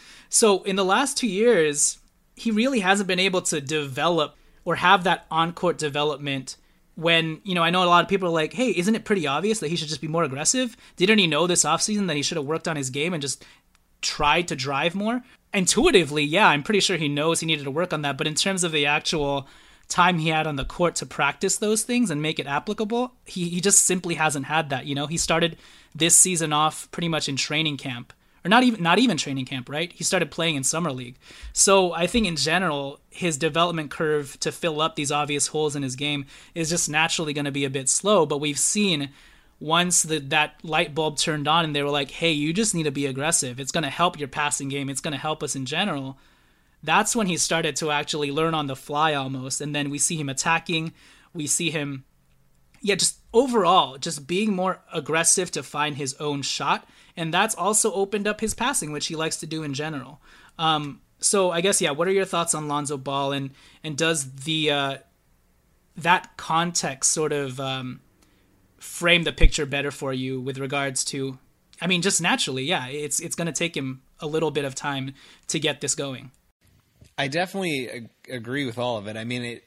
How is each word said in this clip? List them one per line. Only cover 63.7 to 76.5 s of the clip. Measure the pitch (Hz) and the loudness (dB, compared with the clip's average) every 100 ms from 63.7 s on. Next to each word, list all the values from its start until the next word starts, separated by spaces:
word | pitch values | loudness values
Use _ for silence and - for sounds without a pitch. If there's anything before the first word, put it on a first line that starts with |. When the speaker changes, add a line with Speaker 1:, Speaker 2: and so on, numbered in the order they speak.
| - | -14
Speaker 1:
and | 156 139 | -8 -2
does | 160 160 131 | 0 0 -4
the, | 135 147 156 151 | -8 -4 0 2
uh, | 143 139 135 _ _ _ _ _ _ _ _ _ - | 0 -2 -6 _ _ _ _ _ _ _ _ _ -4
that | 165 180 - - | 4 4 2 -14
context | - 165 175 170 156 127 - | -2 0 0 -2 -4 -2 -2
sort | 170 151 | 0 0
of, | 147 135 127 | 0 -4 -6
um, | 135 131 127 - _ _ _ _ _ _ _ _ | -6 -4 -8 -12 _ _ _ _ _ _ _ _
frame | - - 170 175 | -14 -2 2 4
the | 156 | 2
picture | - 160 - | 6 6 6
better | 139 143 143 | -2 -2 -4
for | - 135 | -6 -6
you | 131 131 131 | -4 -4 -6
with | 131 135 | -6 -6
regards | 135 143 139 135 | -4 -2 -2 -4
to, | - 143 135 135 _ _ _ - | -4 -4 -6 -8 _ _ _ -6
I | 175 | 0
mean, | 180 | 2
just | 190 196 | 2 0
naturally, | 170 254 - 131 | 0 0 0 -4
yeah, | 139 170 127 | -2 -4 -4
it's, | 147 147 - | -8 -6 -6
it's | 165 - | -6 -6
gonna | 170 | -4
take | - 170 156 | -2 -4 -4
him | 135 131 _ - | -6 -8 _ -12
a | 156 | -4
little | 156 156 | 0 0
bit | 143 139 | -2 -4
of | |
time | 135 147 135 135 135 - - - | -6 -6 -6 -8 -12 -20 -20 -6
to | 165 | -2
get | 147 - | -2 -2
this | 139 | -4
going. | - 139 123 131 _ _ | -4 -6 -8 -16 _ _